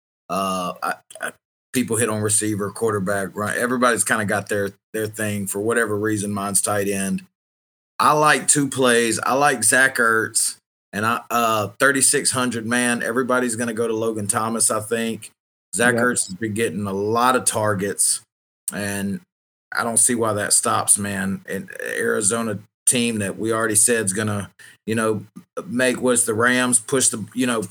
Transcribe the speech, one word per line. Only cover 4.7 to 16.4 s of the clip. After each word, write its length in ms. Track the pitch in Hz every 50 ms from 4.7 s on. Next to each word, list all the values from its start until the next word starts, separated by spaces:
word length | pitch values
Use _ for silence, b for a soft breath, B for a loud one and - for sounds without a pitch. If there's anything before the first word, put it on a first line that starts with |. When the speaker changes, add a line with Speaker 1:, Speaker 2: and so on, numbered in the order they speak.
| - _ _ _
Speaker 1:
their 160 | - 110 110 107
thing. 400 | 107 - 107 104 104 104 98 92
For 120 | - 101
whatever 380 | 104 117 113 117 117 104 104 101
reason, 320 | 107 110 107 104 101 104
mine's 300 | 104 101 98 101 98 98
tight 240 | - 107 104 104 101 101
end. 360 | 101 98 98 95 95 92 - - _ _ _ _ _ _ _ _ _ _ _ _ _ -
I 140 | 113 135
like 340 | 151 151 151 151 147 131 98
two 220 | - - 151 143 131
plays. 500 | 120 127 131 123 117 117 117 113 107 -
I 140 | - - 127
like 300 | 139 143 147 139 113 113
Zach 320 | - 127 127 135 131 -
Ertz, 600 | - 120 113 110 110 107 - - - - - - - _ _ _ _ _ _
and 140 | - 101 107
I, 160 | 113 120 - - -
uh, 380 | 113 117 117 113 110 107 104 98 - -
thirty-six 500 | 135 139 135 135 123 - - 139 - -
hundred, 360 | - 131 123 123 113 117 107
man. 360 | 110 120 123 123 120 120 117
Everybody's 540 | - - 117 123 123 120 127 123 123 120 113
gonna 160 | 110 123 117
go 160 | 110 104 117 113
to 60 | 113
Logan 320 | 110 113 113 110 110 101
Thomas, 440 | 95 - 117 110 113 117 110 104 -
I 100 | 117 110
think. 500 | 107 - 117 113 113 113 110 101 - - _ _ _ _ _ _ _ _ -
Zach 200 | 107 117 123 117
Speaker 2:
Yep. 80 | 113 120
Speaker 1:
Ertz 220 | 123 117 - -
has 80 | - 95
been 180 | -